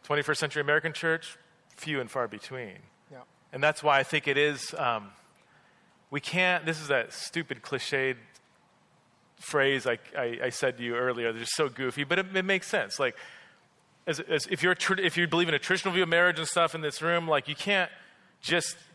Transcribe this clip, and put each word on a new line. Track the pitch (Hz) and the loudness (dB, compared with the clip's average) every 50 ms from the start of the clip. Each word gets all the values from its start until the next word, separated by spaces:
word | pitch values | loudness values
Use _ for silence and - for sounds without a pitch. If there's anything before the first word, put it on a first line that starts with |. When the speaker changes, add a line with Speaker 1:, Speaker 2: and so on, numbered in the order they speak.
| _ | _
Speaker 1:
Twenty-first | - 147 147 139 147 151 - | 0 0 0 2 0 0 0
century | 156 151 - 151 143 | 0 -2 -2 -2 0
American | 143 147 156 156 165 147 | 2 2 2 2 -2 -6
church? | - - 165 160 160 - - - - - _ _ _ _ _ - | -2 0 0 0 0 -4 -12 -18 -20 -20 _ _ _ _ _ -20
Few | - - 151 151 139 | -14 -6 -4 -2 -2
and | 123 110 | -4 -2
far | - 135 123 | -2 -2 -2
between. | 110 101 107 - - 131 131 120 104 92 101 - - _ _ _ _ 143 | -2 -4 -10 -12 -12 -10 -10 -10 -12 -14 -18 -20 -20 _ _ _ _ -20
Speaker 2:
Yeah. | 127 123 _ _ _ _ _ - | -20 -20 _ _ _ _ _ -6
Speaker 1:
And | 135 139 | 2 2
that's | 151 151 - - | 2 2 2 4
why | 151 143 135 | 4 6 6
I | 131 | 4
think | - - 151 - | 4 0 -2 0
it | 147 139 139 | 2 2 4
is, | 147 151 147 131 - - - - | 4 2 2 -2 -6 -10 -6 -2
um, | - 123 117 110 104 98 98 - - _ _ _ _ _ _ _ _ _ _ _ _ _ _ _ _ _ | 0 0 0 -2 -4 -8 -20 -20 -20 _ _ _ _ _ _ _ _ _ _ _ _ _ _ _ _ _
we | 139 143 | -8 -6
can't, | - - - 180 185 180 180 175 151 | -6 -2 0 2 2 2 2 0 0
this | 160 165 156 | -2 -4 -4
is | 156 143 | -2 0
that | 143 127 113 107 - | 0 0 0 -2 -6
stupid | - - - - 170 165 - 143 - | -12 -12 -6 -6 -6 -4 -4 -8 -10
cliched | - - - 127 - - - 135 131 131 131 120 113 - _ - _ _ _ _ _ _ _ _ _ _ _ _ _ _ _ _ _ _ _ | -8 -6 -6 -4 -4 -2 -2 0 0 0 -2 -4 -10 -20 _ -20 _ _ _ _ _ _ _ _ _ _ _ _ _ _ _ _ _ _ _
phrase | _ - - - 147 135 135 139 135 - | _ -12 -2 2 4 4 4 4 2 2
I, | 131 120 113 - - - | 0 -2 -2 -4 -10 -6
I, | 160 127 120 117 117 127 | -4 -4 -4 -4 -2 -4
I | 127 | -4
said | 117 - - 131 120 120 | -2 0 0 -2 -2 -2
to | 120 | -4
you | 120 117 | -4 -2
earlier, | 120 127 127 123 117 117 117 113 | 0 0 0 0 0 0 -2 -2
they're | 113 117 | -2 -4
just | 113 - | -4 0
so | - 156 139 | 0 0 0
goofy, | 117 117 135 127 - 143 143 | 0 -2 -4 -4 -2 -2 -2
but | 135 175 185 | 0 2 0
it, | 190 185 190 | 0 0 -2
it | 190 185 | -2 0
makes | 190 196 185 185 | 2 0 0 0
sense. | - - 202 131 101 - - | -2 -2 -2 -2 -2 -2 0
Like, | 143 123 - - - - - - - - - _ _ _ _ _ _ _ _ _ _ | 0 0 -2 -4 -16 -18 -20 -20 -20 -20 -20 _ _ _ _ _ _ _ _ _ _
as, | - 160 139 | -4 -4 -4
as, | - - 165 147 - - | -2 -2 -2 -2 0 -2
if | 190 156 156 | -4 0 2
you're | 180 190 | 2 2
a | |
tr-, | - - - 196 | 2 2 0 0
if | 185 156 151 - 170 | 2 2 0 2 2
you | 175 165 | 0 2
believe | 160 170 175 165 | 4 2 4 4
in | 156 | 2
a | 139 | 0
traditional | - - 185 185 - 196 175 | 2 2 0 0 2 0 2
view | 180 185 | 2 2
of | 165 | 4
marriage | 165 170 175 180 175 156 | 4 6 6 6 4 2
and | 160 147 | -4 -2
stuff | - 175 170 160 - | 2 2 2 2 2
in | 165 | -2
this | 156 151 139 - 156 | -4 -4 -4 -2 0
room, | 170 170 170 165 160 | 0 0 0 2 2
like, | 156 143 131 | 0 0 0
you | 147 151 | -2 -8
can't | - - 196 202 196 180 160 - - - - - _ _ _ _ _ | -6 -2 0 2 2 0 -2 -6 -16 -20 -20 -20 _ _ _ _ _
just | - - 165 175 160 - - - - - - | -2 0 0 2 0 -2 -8 -10 -16 -20 -20